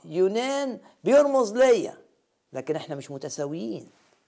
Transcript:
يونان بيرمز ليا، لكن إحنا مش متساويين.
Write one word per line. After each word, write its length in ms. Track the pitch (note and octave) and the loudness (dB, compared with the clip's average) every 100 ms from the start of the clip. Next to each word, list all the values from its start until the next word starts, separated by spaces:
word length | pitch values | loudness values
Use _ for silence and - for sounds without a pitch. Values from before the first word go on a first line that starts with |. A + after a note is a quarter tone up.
يونان 760 | E3 D#3+ F#3+ A3 B3+ C#4 C4+ A#3 - _ | -8 0 0 0 -2 -4 -4 -8 -14 _
بيرمز 480 | F#3 C#4 C#4+ C4+ A3 | 4 6 6 2 0
ليا، 460 | A3+ C4 A3+ A2+ - _ _ _ _ _ | 4 4 4 0 -10 _ _ _ _ _
لكن 240 | C3 C3 D3+ | -10 -6 -6
إحنا 180 | C#3 | -6
مش 160 | C#3 C3+ | -12 -12
متساويين. 800 | C#3 D3 - C#3+ D#3+ A3+ F3 A2 _ _ _ | -12 -10 -8 -6 -6 -8 -10 -14 _ _ _